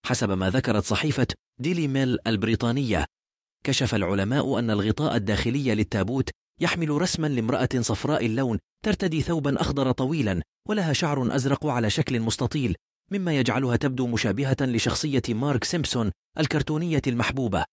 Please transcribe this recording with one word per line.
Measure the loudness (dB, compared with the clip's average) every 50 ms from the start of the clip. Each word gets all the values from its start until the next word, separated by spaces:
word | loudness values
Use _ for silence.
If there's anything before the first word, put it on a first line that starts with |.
| -2
حسب | -2 0 0 2 0
ما | 0 2 0 2
ذكرت | 0 0 0 2 0 0 2
صحيفة | 0 -2 0 0 0 2 0 0 0 -2 _ _ _ _ -6
ديلي | -4 -2 0 0 0
ميل | 0 2 2 2 2 0 0 0
البريطانية. | 0 0 2 2 0 0 2 2 0 0 0 0 0 0 0 0 -2 _ _ _ _ _ _ _ _ _ _ _
كشف | -2 0 2 2 2 2
العلماء | 2 2 2 2 2 2 2 2 0 2 2 0 0
أن | 0 0
الغطاء | 0 2 2 0 0 0 0 0 0
الداخلي | 0 0 0 -2 0 0 0 -2 0 0 0 2
للتابوت | 0 0 0 0 -2 0 0 0 -2 -2 -4 -6 _ _ _ _ -4
يحمل | -2 -2 0 0 0 0
رسما | 0 0 0 0 0 0 0
لامرأة | 0 0 0 0 0 0 0 0 0 0 0
صفراء | 0 0 -2 -2 0 0 0 0 0
اللون | 0 0 0 0 0 -2 -4 _ _ _ _ -2
ترتدي | -2 -2 0 0 0 0 0
ثوبا | 0 0 -2 -2 0 -2 0 0
أخضر | 0 -2 0 0 0 0
طويلا | 0 0 0 -2 0 0 0 0 0 -2 -4 _ _ _ _ -4
ولها | -2 0 0 0 0
شعر | 0 0 0 0 0 0 0 0
أزرق | 0 0 0 -2 0 0
على | -2 0 0 0 0
شكل | 0 0 0 0 0 -2
مستطيل، | 0 -2 -2 -2 -2 -2 -2 -2 0 0 -2 -2 _ _ _ _ _ _
مما | -6 -4 -2 0 0 2
يجعلها | 2 2 2 0 0 0 0
تبدو | 2 0 0 0 0 -2
مشابهة | 0 0 0 0 0 0 0 0 0 0 0
لشخصية | 0 0 0 0 0 0 -2 -2 -2 0 0 0 0 0
مارك | -2 0 0 0 0 0 0
سيمبسون | 0 -2 -2 -2 0 0 0 0 0 -2 _ _ _ _ -2
الكرتونية | -2 0 0 -2 0 0 -2 -2 -2 0 0 0 0
المحبوبة. | 0 0 0 0 0 0 -2 -2 0 0 -2 -2 _